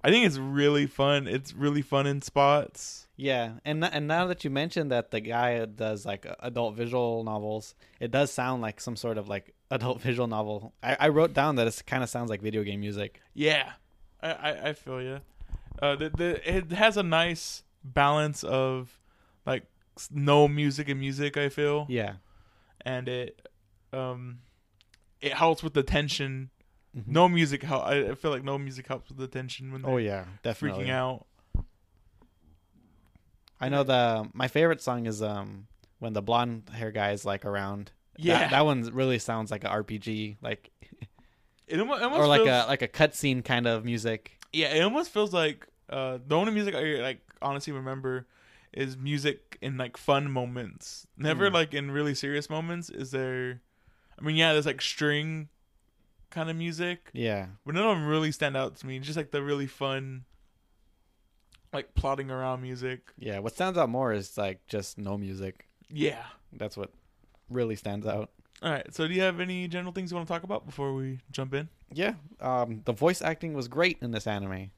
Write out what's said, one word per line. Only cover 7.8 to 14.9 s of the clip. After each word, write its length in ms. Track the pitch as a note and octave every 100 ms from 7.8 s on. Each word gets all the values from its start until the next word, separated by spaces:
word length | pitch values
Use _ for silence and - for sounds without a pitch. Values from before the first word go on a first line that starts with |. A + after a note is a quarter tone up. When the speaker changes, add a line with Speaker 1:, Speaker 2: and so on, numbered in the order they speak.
| _ _
Speaker 2:
it 100 | A#2+
does 220 | C3 C#3+
sound 300 | - B2+ B2+
like 180 | A2 -
some 160 | - A2+
sort 220 | A#2+ G#2+
of, 100 | G2+
like, 260 | G2+ - _
<laughs> 100 | _
adult 280 | C3 B2 A#2
visual 260 | B2 A#2+ A#2+
novel. 480 | G#2+ G#2+ G#2+ G#2+ _
I, 140 | A#2 C#3
I 80 | D3
wrote 240 | D3+ E3
down 240 | C#3+ D3 C3+
that 100 | A2+
it 160 | - -
kinda 220 | C3 B2
sounds 220 | B2 A#2+
like 100 | G#2
video 220 | G#2+ G#2+
game 160 | G2+ G2+
music. 400 | G#2 G#2 G2+ - _
Speaker 1:
Yeah, 400 | - D3+ D3+ C3 - _ _ - _
I, 80 | D#3+
I, 360 | D#3 D3+ D#2+ C3
I 40 |
feel 280 | D3+ -